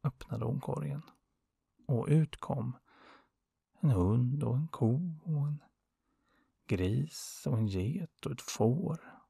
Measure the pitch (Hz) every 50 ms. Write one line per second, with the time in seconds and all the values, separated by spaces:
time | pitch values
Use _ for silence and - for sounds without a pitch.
0 | - 143 - _ - - - 113 120 120 131 139 - - - 147 147 143 143 147
1 | - - - _ _ _ _ _ _ _ _ _ _ _ _ _ - - 135 113
2 | - - 147 160 156 - - - - - - 131 - 123 123 - _ _ _ -
3 | - - - - _ _ _ _ _ _ _ _ _ _ _ _ - 151 123 92
4 | 87 95 107 120 123 123 131 147 139 113 117 135 156 165 - - - 110 120 147
5 | 180 180 160 156 - 165 156 147 143 147 147 147 - _ _ _ _ _ _ _
6 | _ _ _ _ _ _ _ _ _ _ _ _ _ - - 87 90 92 107 131
7 | 143 160 - - - - - - - 143 120 110 113 104 98 95 90 117 156 196
8 | 170 - _ _ - 151 135 - - - - - 104 113 127 160 - - 156 -
9 | - - - - _ _